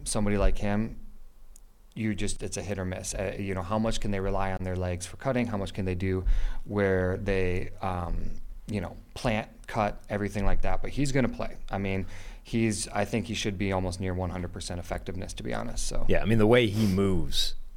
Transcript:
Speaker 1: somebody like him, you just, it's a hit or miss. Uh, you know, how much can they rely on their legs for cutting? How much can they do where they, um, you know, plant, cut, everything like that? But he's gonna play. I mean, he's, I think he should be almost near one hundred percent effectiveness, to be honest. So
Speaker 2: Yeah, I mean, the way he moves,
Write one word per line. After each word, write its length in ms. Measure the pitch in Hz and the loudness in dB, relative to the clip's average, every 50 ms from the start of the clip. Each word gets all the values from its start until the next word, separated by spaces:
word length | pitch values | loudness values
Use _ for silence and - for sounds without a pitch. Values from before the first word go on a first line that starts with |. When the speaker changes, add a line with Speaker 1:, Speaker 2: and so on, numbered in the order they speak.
Speaker 1:
somebody 340 | - - - 113 107 104 104 | -8 -4 -2 0 2 2 2
like 220 | 98 98 - - - | 4 6 6 6 4
him, 380 | 104 101 101 104 110 113 131 - - - - - - - - - - - - - - - - - - - - | 2 0 0 0 -2 -4 -6 -10 -12 -12 -14 -16 -16 -18 -18 -18 -20 -20 -20 -20 -20 -20 -20 -20 -20 -14 -8
you 200 | 110 110 110 104 | -4 -4 -2 -2
just, 280 | 92 104 101 - - | 0 -2 -2 -2 -4
it's 140 | - 92 - | -6 -8 -8
a 60 | 101 | -8
hit 160 | 90 95 104 95 | -6 -6 -4 -4
or 80 | 92 | -4
miss. 280 | 90 92 98 101 - - | -4 -6 -6 -8 -6 -6
Uh, 220 | 107 98 95 - 95 | -4 -4 -4 -4 -4
you 160 | 98 98 95 | -4 -4 -4
know, 80 | 92 | -4
how 160 | 90 90 110 110 | -2 -2 0 0
much 220 | 110 113 110 - | 0 0 0 0
can 100 | - 104 | 0 0
they 100 | 101 98 | 0 0
rely 320 | 95 98 98 95 98 95 | 0 0 0 0 0 0
on 120 | 95 92 92 | -2 -2 -4
their 120 | 92 90 | -4 -2
legs 280 | 92 92 90 90 87 - | -2 -2 -2 -4 -4 -6
for 140 | - - - | -10 -12 -6
cutting? 280 | - 135 127 123 120 | -4 -2 0 0 0
How 120 | - 104 98 | -2 -2 -4
much 160 | 98 90 - | -4 -4 -4
can 100 | - 95 | -4 -2
they 100 | 92 90 | -2 -2
do 300 | 87 95 92 92 92 92 - - - - - - - - | 0 0 0 0 0 2 4 4 6 4 4 2 -2 -4
where 540 | - 101 104 101 95 95 92 92 92 95 95 | -2 0 2 2 2 4 2 2 0 0 -2
they, 520 | 101 95 98 95 92 90 90 87 - - - - | -2 0 0 2 2 2 0 0 -2 -4 -6 -4
um, 480 | - 95 92 90 87 85 85 87 90 113 - - - - - - - | -4 -4 -2 -2 -2 -2 0 0 0 0 -2 -2 -6 -8 -10 -12 -8
you 140 | - 104 101 | -6 -4 -4
know, 160 | 87 78 - - - - - | -4 -6 -8 -12 -16 -16 -10
plant, 340 | - - 127 107 104 - - - - - | -4 -2 0 0 0 -2 -6 -12 -16 -14
cut, 360 | - - 113 107 104 - - - - | -6 -2 0 0 0 -2 -4 -6 -6
everything 380 | 104 101 104 98 - 107 101 | -2 -2 -2 -2 0 2 4
like 160 | 95 95 - | 6 6 6
that? 180 | - 95 92 90 | 6 6 4 4
But 100 | - - | 2 0
he's 200 | - 131 143 139 | 0 0 0 2
gonna 160 | 131 139 123 110 | 2 2 2 2
play. 280 | - - 104 - - - - - | 0 -4 -6 -6 -6 -8 -6 -4
I 60 | - | -4
mean, 300 | 98 101 98 95 95 92 - - - - - - - | -2 -2 0 -2 -2 -2 -4 -6 -10 -10 -12 -14 -14
he's, 460 | - - - 117 113 113 104 90 - - | -8 -4 0 2 2 2 2 -2 -4 -4
I 160 | - 104 104 | -2 -2 -2
think 220 | 104 - 117 98 | 0 0 -2 -2
he 80 | - 107 | -2 -4
should 240 | - - 110 98 92 | -4 -2 -2 -2 -2
be 140 | 101 98 | 0 0
almost 280 | 95 92 95 92 90 92 | 0 0 0 -2 -4 -4
near 140 | 95 92 90 | -4 -2 -2
one 160 | 90 92 90 | -2 -2 -4
hundred 240 | 90 92 87 87 - | -4 -6 -6 -8 -8
percent 260 | 95 - - 92 87 | -10 -8 -8 -8 -8
effectiveness, 540 | 90 - 90 87 - - 90 92 95 - - | -6 -6 -6 -6 -6 -6 -6 -6 -8 -8 -8
to 80 | - | -8
be 100 | 110 120 | -6 -6
honest. 340 | 117 113 113 120 113 - - | -4 -4 -4 -4 -4 -2 -2
So 200 | - - 120 113 - | 0 2 4 6 6
Speaker 2:
Yeah, 140 | - - | 6 6
I 20 | - | 6
mean, 140 | 98 113 110 | 6 6 6
the 80 | 104 | 8
way 200 | 107 120 123 120 | 8 8 6 6
he 200 | 104 101 107 110 | 4 2 2 2
moves, 680 | 101 92 95 98 95 95 82 76 69 - - - - - - - - - | 4 4 4 4 4 4 4 2 2 2 2 2 2 0 -2 -4 -8 -8